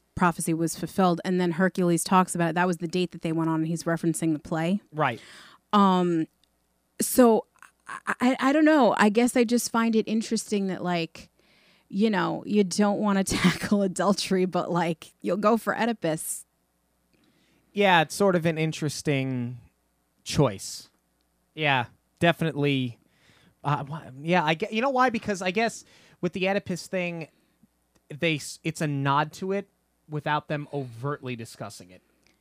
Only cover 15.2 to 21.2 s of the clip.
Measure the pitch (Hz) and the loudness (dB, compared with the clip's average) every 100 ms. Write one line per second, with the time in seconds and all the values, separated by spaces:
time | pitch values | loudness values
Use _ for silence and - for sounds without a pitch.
15.2 | 202 190 208 226 - - 226 226 165 156 | -4 0 2 2 0 -2 -2 -2 -2 -4
16.2 | - - - _ _ _ _ _ _ _ | -6 -12 -14 _ _ _ _ _ _ _
17.2 | _ _ _ _ _ 202 202 170 156 - | _ _ _ _ _ 0 4 4 2 2
18.2 | 196 175 160 156 156 - 151 - 156 139 | 2 2 0 0 -2 -2 -6 -4 -2 0
19.2 | 135 127 120 123 - _ _ _ _ _ | -2 -4 -6 -8 -18 _ _ _ _ _
20.2 | - - 131 95 - - - _ _ _ | -4 0 0 0 -12 -14 -18 _ _ _